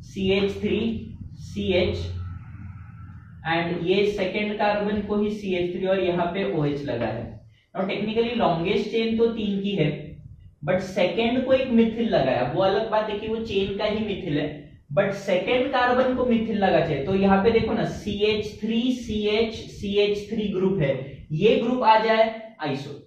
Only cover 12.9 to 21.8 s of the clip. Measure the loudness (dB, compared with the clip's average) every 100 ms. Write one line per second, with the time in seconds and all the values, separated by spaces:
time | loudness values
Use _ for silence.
12.9 | 0 0 -4 -4 -4 -2 0 0 -2 -2
13.9 | -2 -2 -4 -2 -2 -2 -6 -16 -20 _
14.9 | 0 0 -2 0 0 2 0 2 2 2
15.9 | 4 2 2 2 2 2 0 4 4 2
16.9 | -2 0 2 4 6 6 4 2 -2 -2
17.9 | -4 -6 0 0 0 -2 -6 -2 0 0
18.9 | -2 -4 -2 0 0 0 -4 -12 -8 -2
19.9 | 2 2 2 -4 -4 -2 0 0 2 0
20.9 | 0 -4 -14 -8 2 4 4 2 2